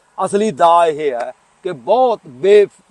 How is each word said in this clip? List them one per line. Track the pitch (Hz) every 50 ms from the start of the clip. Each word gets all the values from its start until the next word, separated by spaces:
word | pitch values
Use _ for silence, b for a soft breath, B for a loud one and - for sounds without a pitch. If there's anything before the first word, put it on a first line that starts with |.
| _ _ _ -
ਅਸਲੀ | 190 185 196 202 214 220
ਦਾ | 165 127 175 170 170 170 170
ਇਹ | 165 151 143 156 143 127
ਹੈ | 117 120 127 - _ _ _ _ _ _
ਕਿ | 180 180
ਬਹੁਤ | 135 113 127 202 247 254 254 214 - -
ਬੇ-, | 165 127 123 147 190 208 208 202 165 - _ _ _